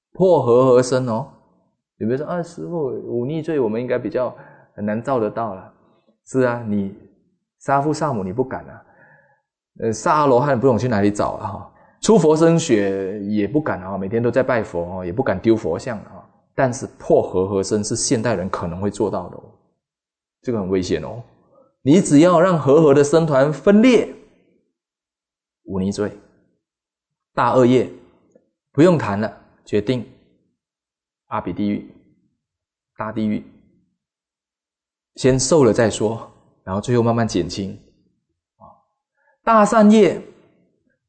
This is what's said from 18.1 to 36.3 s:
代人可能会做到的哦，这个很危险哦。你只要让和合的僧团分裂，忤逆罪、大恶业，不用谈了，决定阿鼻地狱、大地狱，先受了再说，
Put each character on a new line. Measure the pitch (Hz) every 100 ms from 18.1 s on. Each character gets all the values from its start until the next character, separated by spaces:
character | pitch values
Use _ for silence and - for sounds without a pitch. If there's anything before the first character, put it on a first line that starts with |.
| 120
代 | 120
人 | 95 95
可 | - 87
能 | 87
会 | 101
做 | - 101
到 | 95 90
的 | -
哦， | - _ _ _ _ _ _ _ _ _
这 | 127
个 | 113
很 | 92
危 | 95
险 | 87 80
哦。 | 69 57 - _ _ _ _ _
你 | 131 185
只 | - 147
要 | 180 170
让 | 190 165
和 | 131 151
合 | 151
的 | 139
僧 | 143 160 165
团 | 131 147
分 | 151 202 208
裂， | 254 208 - - _ _ _ _ _ _ _ _ _ _ _ _ _ _
忤 | - 95
逆 | 98
罪、 | 104 101 101 _ _ _ _ _ _ _ _ _ _ _
大 | - 120
恶 | 131 123
业， | 127 95 - _ _ _ _ _ _ _
不 | -
用 | 180 156
谈 | 107 101
了， | 110 - _ _
决 | - 104
定 | 104 123 - _ _ _ _ _ _ _ _ _ _ _ -
阿 | 110
鼻 | 101
地 | 85 104
狱、 | 101 - - _ _ _ _ _ _ _ _ _ -
大 | 110
地 | 110 107
狱， | 104 - _ _ _ _ _ _ _ _ _ _ _ _ _ _ _ _ -
先 | 131 131
受 | - 165
了 | 120
再 | 98 110
说， | - 107 113 -